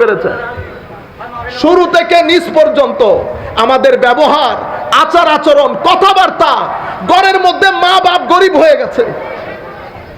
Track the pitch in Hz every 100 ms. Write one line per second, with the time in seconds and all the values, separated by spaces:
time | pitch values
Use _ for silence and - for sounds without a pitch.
0 | 226 190 - - - - - - - -
1 | - - 240 - 240 - 302 370 349 339
2 | 339 339 330 349 - 311 311 302 254 -
3 | 220 175 - - - - 233 262 269 254
4 | 240 269 302 302 247 208 - - - 247
5 | 311 339 330 302 302 285 269 240 330 370
6 | 392 381 370 - 311 233 175 - - -
7 | 185 359 392 381 370 - 381 381 359 370
8 | 370 349 240 349 381 302 320 285 240 -
9 | - - - - - - - - - -
10 | -